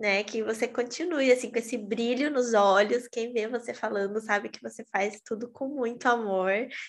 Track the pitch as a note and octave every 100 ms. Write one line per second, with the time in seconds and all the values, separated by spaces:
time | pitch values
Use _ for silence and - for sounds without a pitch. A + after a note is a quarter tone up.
0 | G#3+ G3 G#3 A3+ G#3+ A3+ A#3+ A#3+ B3 -
1 | E4+ D#4 C4+ B3+ A3+ A#3 A3+ A#3+ G3+ A3
2 | A#3 B3 D4 C#4 B3 A3 G3+ G3 G#3 A#3+
3 | A#3+ - A#3 A#3+ A3 B3 A#3 A#3 A3 G#3
4 | G3 G#3+ A3 G3+ G#3+ - A3+ - A3 G3+
5 | G3+ G#3 - G#3+ A#3+ - C4+ D4 A#3 A#3+
6 | B3+ A#3+ G#3+ F#3+ F#3 G3 B3+ -